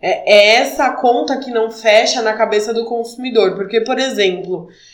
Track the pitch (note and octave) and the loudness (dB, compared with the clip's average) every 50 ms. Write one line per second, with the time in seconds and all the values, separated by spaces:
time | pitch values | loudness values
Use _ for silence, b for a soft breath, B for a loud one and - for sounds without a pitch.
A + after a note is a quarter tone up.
0 | - - D#3+ - - - G#3 G#3 G#3 G#3 A3 A#3+ C#4 C4+ - - C#4+ B3+ - - | -2 -4 -4 -4 0 4 6 6 6 6 4 4 2 0 -2 -2 -2 -2 -2 0
1 | - B3 A#3+ C#4+ D4+ - C#4 B3+ - - A#3+ A3+ A3 A3+ A3+ - - A3+ G#3 A3 | 0 0 2 2 0 -2 -4 -6 -6 -6 -4 -2 -2 -4 -6 -4 2 4 4 4
2 | A#3 A3 - B3 A3+ A3 G#3+ A3 A3+ G#3 G3 G#3 G#3 A3+ A3+ A3 A#3 A#3 A#3+ A#3 | 4 2 -2 -2 -2 -2 0 0 0 0 0 -2 -2 -2 -4 -4 -4 -4 -4 -6
3 | A#3 A#3 - - B3 B3+ A3 A3+ G3 F#3+ F#3 G3 G3 F#3 - A3+ A3 A#3+ C4 B3+ | -6 -8 -10 -10 -10 -2 2 2 2 2 0 -4 -8 -2 -2 -2 -2 0 -2 -2
4 | C4 C4+ A3+ G3+ G3+ F#3+ F3+ F3+ E3 F3 F#3 F#3 F3 b b b b b | -2 -4 -2 0 0 0 0 -2 -6 -8 -8 -8 -8 b b b b b